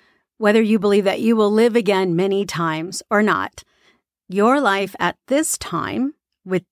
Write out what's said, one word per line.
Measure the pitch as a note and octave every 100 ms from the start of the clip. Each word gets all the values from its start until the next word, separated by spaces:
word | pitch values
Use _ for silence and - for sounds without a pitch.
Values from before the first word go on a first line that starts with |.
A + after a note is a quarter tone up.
| _ _ _ -
whether | G#3 A3
you | G#3+ A3
believe | G3+ G3+
that | F#3+ -
you | A3 A3+
will | G#3
live | G#3+ A#3 A3+
again | G3 F#3+ F#3 E3+
many | G3 G3 F#3+
times | D#3 E3 D#3 F3+ - -
or | G#3
not, | G#3+ D#3+ G2 - - _ _ _ _ _ -
your | F#3 A3 C#4+
life | A#3 G3 G3 -
at | F3 - -
this | C#4 D#4 -
time | - E3 G#2 - C4+ - _ _
with | F#3 F#3 -